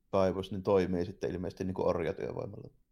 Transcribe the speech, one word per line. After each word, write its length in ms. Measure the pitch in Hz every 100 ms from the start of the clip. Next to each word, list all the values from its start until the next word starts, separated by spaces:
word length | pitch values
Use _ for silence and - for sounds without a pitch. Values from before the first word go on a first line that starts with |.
| _
kaivos, 400 | 98 95 87 92
niin 120 | 98
toimii 420 | 92 98 90 87 87
sitten 260 | - -
ilmeisesti, 320 | 87 87 -
niinku, 240 | 92 92 87
orjatyövoimalla. 840 | 87 80 - - - - - - - _